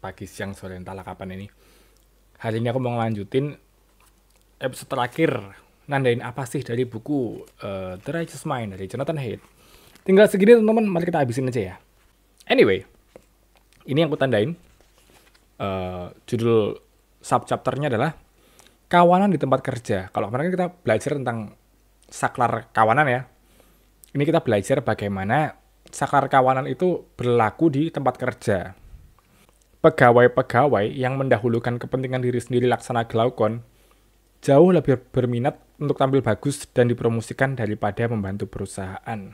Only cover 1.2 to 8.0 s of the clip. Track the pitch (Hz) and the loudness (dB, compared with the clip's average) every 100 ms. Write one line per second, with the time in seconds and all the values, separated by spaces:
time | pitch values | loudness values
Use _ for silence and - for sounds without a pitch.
1.2 | 185 190 202 _ _ _ _ _ _ _ | -12 -12 -16 _ _ _ _ _ _ _
2.2 | _ _ 120 110 120 123 123 120 113 107 | _ _ -6 -4 -2 -2 -2 -2 -2 -4
3.2 | 98 131 143 139 _ _ _ _ _ _ | -2 -2 -2 -10 _ _ _ _ _ _
4.2 | _ _ _ _ 135 123 - 135 123 - | _ _ _ _ -10 -10 -10 -4 -4 0
5.2 | 160 127 101 - _ _ - 143 131 120 | 0 0 -8 -20 _ _ -6 -2 0 0
6.2 | 120 123 131 151 123 120 127 110 127 147 | -4 -10 -8 -8 -6 -4 -4 -6 -4 -2
7.2 | 117 - - _ - 98 92 185 | -2 -6 -16 _ -10 -8 -10 -10